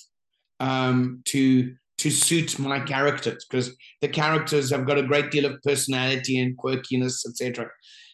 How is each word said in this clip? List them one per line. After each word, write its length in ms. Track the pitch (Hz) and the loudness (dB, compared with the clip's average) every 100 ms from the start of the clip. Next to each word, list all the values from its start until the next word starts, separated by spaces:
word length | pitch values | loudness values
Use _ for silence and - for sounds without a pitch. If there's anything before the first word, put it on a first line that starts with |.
| - _ _ _ _ - | -20 _ _ _ _ -6
um, 600 | 131 131 127 127 127 127 | -2 0 2 2 0 -4
to, 500 | - 139 131 127 127 131 _ - | -2 2 6 4 2 -6 _ -4
to 140 | 151 | 0
suit 480 | 117 - 165 160 - | 2 2 2 0 -4
my 200 | 135 139 | -4 -4
characters, 680 | 131 135 143 139 113 - | -2 0 0 0 -4 -6
'cause 300 | - 127 123 - - _ | -4 -2 -2 -8 -20 _
the 60 | 147 | -4
characters 600 | 160 151 156 - 147 131 | 0 2 0 2 0 2
have 160 | 139 | 0
got 120 | 127 139 | 2 2
a 60 | |
great 280 | 135 147 143 | 2 2 2
deal 140 | 147 | 0
of 160 | 139 131 | 0 -2
personality 800 | 143 135 135 127 131 131 131 131 | -2 0 0 0 0 -2 0 0
and 180 | 123 127 | 0 -2
quirkiness, 680 | 131 131 - 127 127 123 117 | -2 -4 -2 -2 0 -4 -8
et 80 | - | -6
cetera, 320 | 123 120 117 - - - - | -6 -6 -10 -14 -20 -20 -20